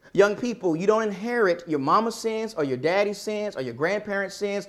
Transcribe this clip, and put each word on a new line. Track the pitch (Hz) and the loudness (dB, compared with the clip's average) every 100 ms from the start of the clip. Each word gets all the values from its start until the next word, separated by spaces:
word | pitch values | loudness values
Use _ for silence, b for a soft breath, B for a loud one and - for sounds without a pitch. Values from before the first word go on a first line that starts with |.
| b | b
Young | 160 202 202 | 4 4 4
people, | 247 226 185 156 | -4 -2 0 2
you | 202 | 2
don't | 220 | 2
inherit | 214 190 226 240 196 170 - | 2 -2 -2 2 2 2 -2
your | 147 | -2
mama's | 139 190 226 220 | 2 2 2 -2
sins | 226 220 220 | -4 -4 -4
or | 165 143 | -4 -2
your | 123 | 0
daddy's | 147 190 208 202 | 0 2 0 -2
sins | - 214 208 160 | -6 -4 -4 -6
or | |
your | 131 | -8
grandparents' | 117 165 208 208 196 190 - | -2 -2 -2 -2 -4 -4 -4
sins | 202 202 | -4 -4